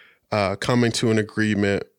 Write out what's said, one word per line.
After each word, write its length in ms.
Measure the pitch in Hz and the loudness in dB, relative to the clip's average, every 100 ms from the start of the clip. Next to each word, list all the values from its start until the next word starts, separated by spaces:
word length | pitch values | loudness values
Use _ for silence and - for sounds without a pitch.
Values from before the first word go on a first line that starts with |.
| - _ _ | -20 _ _
uh, 260 | 110 95 101 | -2 -2 -2
coming 360 | - 123 117 | -2 0 0
to 180 | - 117 | 0 0
an 80 | 110 | 0
agreement 640 | 104 - 107 101 101 98 - | 0 -2 -2 0 0 0 -4